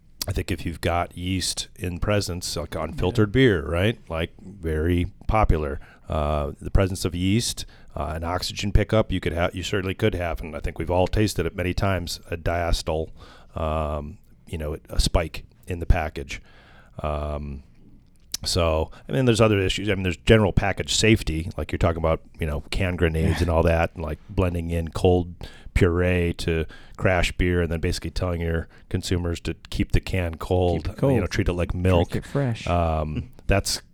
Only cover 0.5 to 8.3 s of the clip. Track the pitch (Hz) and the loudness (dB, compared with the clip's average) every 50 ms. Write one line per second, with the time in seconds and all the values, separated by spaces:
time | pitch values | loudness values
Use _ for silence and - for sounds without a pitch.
0.5 | 90 82 - 87 80 - - 90 85 85 87 - - 87 90 90 95 92 78 - | -4 -4 -4 -6 -6 -2 -2 0 0 0 -2 -2 -6 -8 -4 -2 -2 -2 -2 -2
1.5 | - - - - - - - 90 87 85 - - 104 104 98 - 87 90 - - | -4 -6 -8 -10 -10 -8 -6 -6 -4 -2 0 0 2 0 0 -2 -4 -6 -6 -6
2.5 | - 82 76 - - 82 78 80 80 73 87 90 92 - 107 101 101 131 135 123 | -6 -6 -6 -6 -6 -6 -6 -6 -4 -2 -2 0 2 2 2 4 4 6 6 6
3.5 | 98 80 69 73 82 85 95 110 120 - - - 82 80 85 - - - - 92 | 6 4 0 -2 0 0 0 0 0 -4 -8 -8 -4 -4 -4 -6 -8 -14 -18 -18
4.5 | 98 - 82 80 78 78 78 87 90 87 87 90 - - - - - 110 104 - | -14 -8 -4 -4 -2 0 2 2 2 2 0 -2 -6 -6 -4 0 2 4 4 4
5.5 | 90 78 76 71 69 - - - - - - - - 78 76 73 76 76 73 71 | 4 2 0 -4 -6 -8 -10 -14 -20 -18 -8 -4 -2 0 0 0 0 0 -2 -4
6.5 | - - 73 - - - 98 92 95 90 - 92 82 87 90 95 101 117 120 - | -6 -10 -6 0 2 2 2 2 0 -4 -4 -4 -2 -2 0 2 2 0 0 -2
7.5 | - - - - - - - - - - 71 73 80 82 82 85 | -6 -8 -12 -14 -16 -20 -20 -12 -8 -8 -6 -6 -6 -6 -6 -4